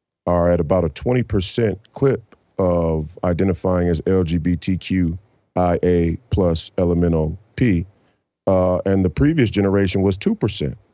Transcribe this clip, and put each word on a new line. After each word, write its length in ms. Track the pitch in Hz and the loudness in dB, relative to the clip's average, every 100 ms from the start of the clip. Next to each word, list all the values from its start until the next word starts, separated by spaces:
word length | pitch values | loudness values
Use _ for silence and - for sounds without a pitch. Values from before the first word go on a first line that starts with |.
| _ _ - | _ _ -2
are 200 | 87 87 | 2 2
at 120 | 87 | 2
about 240 | 76 92 82 | 2 0 0
a 60 | |
twenty 340 | - - 127 117 | -2 -2 -2 0
percent 560 | 107 87 - 113 92 - - | -2 -2 -2 -2 -2 -10 -2
clip 280 | 139 120 - - _ - | 0 0 -6 -20 _ -2
of 580 | 92 87 82 80 76 - 92 | 0 2 0 -2 -4 -4 -4
identifying 640 | 85 95 87 92 90 90 | 0 0 0 -2 0 0
as 140 | 82 80 | 0 0
L 160 | 95 | 0
G 140 | 87 85 | 0 -2
B 160 | 80 87 | -2 -2
T 220 | - 92 | -2 -4
Q 420 | - 95 87 87 - _ _ - | -2 -2 0 -4 -10 _ _ -2
I 240 | 90 87 | 0 0
A 340 | 87 90 85 82 - | 2 2 0 -2 -4
plus 420 | - 90 82 - - | 0 0 0 -4 -2
elemental 580 | 90 87 87 82 78 87 - - | 0 2 2 0 -2 -6 -12 -2
P, 300 | 127 87 87 _ _ _ _ _ - | 0 0 -4 _ _ _ _ _ 0
uh, 320 | 95 90 90 98 | 2 2 0 0
and 180 | 95 92 | 0 0
the 60 | |
previous 400 | - 139 160 113 | 2 0 2 0
generation 520 | 101 101 98 98 98 | 2 2 2 2 2
was 140 | 98 95 | 0 0
two 160 | - 220 | -2 -2
percent. 400 | 107 - 71 - _ | -2 -2 -6 -6 _